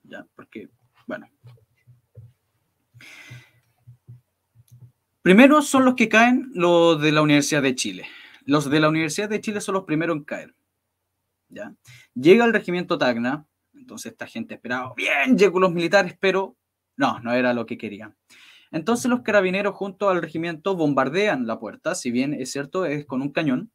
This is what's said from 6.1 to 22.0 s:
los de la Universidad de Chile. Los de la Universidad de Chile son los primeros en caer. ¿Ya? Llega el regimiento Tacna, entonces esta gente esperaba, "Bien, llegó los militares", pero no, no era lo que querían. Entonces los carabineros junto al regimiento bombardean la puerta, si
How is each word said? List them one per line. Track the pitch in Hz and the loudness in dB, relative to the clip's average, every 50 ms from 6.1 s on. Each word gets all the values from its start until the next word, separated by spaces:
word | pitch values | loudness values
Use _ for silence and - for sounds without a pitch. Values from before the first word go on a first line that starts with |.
| - 220 233 247 254 269 262 - | 4 4 4 4 2 0 -2 -6
los | - 180 170 175 175 170 170 170 165 151 | -4 0 2 4 4 6 6 4 4 4
de | 147 156 | 2 2
la | 151 151 | 2 4
Universidad | 151 147 147 147 143 - 156 147 | 4 4 4 2 2 0 -2 0
de | 131 135 127 | 0 0 -2
Chile. | - - 107 92 90 - - - - - - - _ _ | -2 -6 -8 -8 -12 -16 -18 -20 -20 -20 -20 -20 _ _
Los | - 143 151 143 135 | 0 0 0 0 0
de | 143 156 | 0 2
la | 156 156 | 2 2
Universidad | 156 156 160 156 151 - 208 208 | 2 0 -2 -2 -4 -6 -4 -4
de | 220 202 | -6 -6
Chile | - 220 202 202 | -6 -6 -8 -6
son | - - 190 | -6 -4 -4
los | 190 190 | -4 -4
primeros | - 151 151 170 165 165 | -2 -4 -2 -2 -2 -4
en | 151 147 | -6 -6
caer. | - 110 92 - - _ _ _ _ _ _ _ _ _ _ _ _ _ _ _ _ _ _ _ _ | -10 -12 -12 -12 -18 _ _ _ _ _ _ _ _ _ _ _ _ _ _ _ _ _ _ _ _
¿Ya? | - - - - - _ _ - - - - _ _ | -18 -16 -16 -16 -18 _ _ -20 -20 -20 -20 _ _
Llega | 120 131 165 196 233 233 | 0 6 6 6 6 6
el | 233 | 2
regimiento | 214 208 - - 175 180 175 - 175 143 | 0 -2 -2 -4 -6 -6 -4 -4 -4 -2
Tacna, | 147 127 120 117 117 123 143 151 151 _ _ _ _ _ _ | 0 -2 -2 -2 -4 -4 -6 -8 -12 _ _ _ _ _ _
entonces | - - - 104 113 - 117 | -20 -20 -20 -18 -16 -16 -16
esta | 110 _ 117 | -14 _ -18
gente | - - 117 110 110 104 | -14 -12 -14 -12 -12 -16
esperaba, | - _ 120 123 127 127 123 120 | -16 _ -8 -8 -8 -8 -10 -10
"Bien, | - - - 151 143 139 262 247 | -8 -4 -2 -2 0 2 2 4
llegó | 180 202 185 170 185 | 4 4 4 4 2
los | 190 185 | 2 2
militares", | 170 175 170 165 190 196 185 180 - _ | 2 -2 -2 2 2 2 2 0 -6 _
pero | - 190 185 190 196 - _ _ _ _ _ _ _ _ _ | -2 0 0 0 -4 -6 _ _ _ _ _ _ _ _ _
no, | - 139 127 113 107 | -2 -2 -2 -2 -4
no | 117 117 | -4 -2
era | 123 127 127 123 | 0 0 2 0
lo | 123 120 113 | 0 -2 -4
que | - 120 117 | -8 -10 -10
querían. | - 104 101 98 107 104 _ _ _ _ - - - - - _ _ _ | -10 -12 -12 -14 -16 -20 _ _ _ _ -20 -20 -20 -20 -20 _ _ _
Entonces | - 160 156 - 240 240 - 247 | -10 -6 -2 -2 -2 -2 0 -2
los | 247 247 | -2 -2
carabineros | - - 214 202 190 185 185 196 202 202 190 | -2 2 2 2 2 2 -2 -2 -2 -4 -4
junto | - 196 202 190 _ 208 196 | -6 -10 -10 -6 _ 0 0
al | 185 175 | 0 0
regimiento | 170 156 - 165 165 170 165 151 _ 196 196 | -4 -6 -8 -8 -6 -6 -8 -6 _ -4 -2
bombardean | 175 156 147 139 131 131 131 151 190 208 214 160 131 120 | 0 0 0 2 0 0 0 0 0 0 0 -2 -2 -4
la | 113 113 - | -6 -6 -8
puerta, | 113 101 95 - _ 156 185 | -10 -14 -14 -8 _ -6 -6
si | - | -6